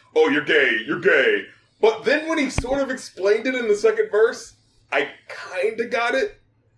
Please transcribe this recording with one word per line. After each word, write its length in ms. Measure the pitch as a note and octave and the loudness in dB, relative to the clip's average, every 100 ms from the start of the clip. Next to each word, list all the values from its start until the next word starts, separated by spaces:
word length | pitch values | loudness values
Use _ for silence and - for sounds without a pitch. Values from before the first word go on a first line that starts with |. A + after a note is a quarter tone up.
| _ D#3 | _ 2
"Oh, 120 | D#3 | 4
you're 140 | D3 | 2
gay, 360 | D3 D#3 B2+ A2+ A2+ | 2 2 2 0 -4
you're 120 | - | 0
gay." 440 | F#3 D3+ A#2+ G2+ - - _ - | 2 4 4 0 -4 -18 _ 0
But 240 | A3+ A3 | 0 2
then 240 | F3 D4+ D#4 | 0 0 0
when 120 | D#4+ | -2
he 100 | C4 | -2
sort 320 | - B3 C#4 | -4 -2 -2
of 80 | C4+ | -2
explained 560 | B3+ - - G3 A3+ B3+ | -6 -12 -2 0 0 0
it 80 | |
in 140 | C4 A3+ | -4 -2
the 80 | G#3 | 2
second 340 | A3 G#3+ G#3+ | 2 0 0
verse, 460 | G#3 A#3 B3+ - _ _ _ - | 2 2 0 -14 _ _ _ -6
I 200 | C#3 C#3+ - - - - | -4 -4 -10 -20 -18 -10
kinda 320 | F3+ G#3+ A3 G#3 | -4 -4 -4 -4
got 300 | A#3 A#3+ C4 | -2 -2 -2
it. 260 | G#3+ - _ _ _ | -4 -8 _ _ _